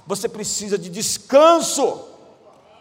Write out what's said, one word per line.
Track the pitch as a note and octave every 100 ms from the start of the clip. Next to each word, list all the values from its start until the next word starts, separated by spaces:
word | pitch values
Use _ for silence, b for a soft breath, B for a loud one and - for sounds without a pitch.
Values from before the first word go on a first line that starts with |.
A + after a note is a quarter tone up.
| -
Você | G3 A3+
precisa | A3 G3+ - G#3 F#3+
de | F3
descanso. | F3+ - - - C#4 D#4+ E4+ - - G#3+ - - - - _ _ _ _ _